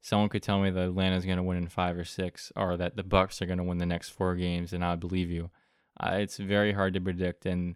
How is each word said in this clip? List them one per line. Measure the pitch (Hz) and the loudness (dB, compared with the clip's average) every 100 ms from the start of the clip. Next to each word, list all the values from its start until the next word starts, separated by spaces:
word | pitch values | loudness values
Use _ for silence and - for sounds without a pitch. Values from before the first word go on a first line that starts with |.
someone | - 104 104 | 0 2 4
could | 104 | 2
tell | - 98 | 0 2
me | 98 | 2
that | 92 92 | 2 0
Atlanta's | 92 95 92 92 | 2 2 2 0
gonna | 90 | 0
win | 92 90 | 0 -2
in | 87 | -2
five | - 90 87 | -2 -2 -2
or | |
six, | 87 - 90 - - | -6 -6 -6 -6 -10
or | - 92 87 | -4 -2 0
that | 87 107 | -2 -4
the | |
Bucks | 95 95 95 - | 2 4 4 0
are | 90 | -4
gonna | 90 | -2
win | 90 87 | -2 -2
the | |
next | 87 85 - | 0 -2 -4
four | - 92 90 | -2 0 0
games, | 90 87 85 | -2 -2 -4
and | 87 | -2
I | 87 | -2
would | 87 | -2
believe | 87 92 87 | -2 -2 0
you. | 85 87 _ _ _ _ - | -4 -6 _ _ _ _ -8
Uh, | - 95 | -4 -2
it's | 101 - | -4 -6
very | 98 104 104 | 0 4 4
hard | 101 95 | 4 2
to | 92 | 2
predict, | 92 87 90 - | -2 0 -2 -2
and | 92 90 87 | -2 -2 -2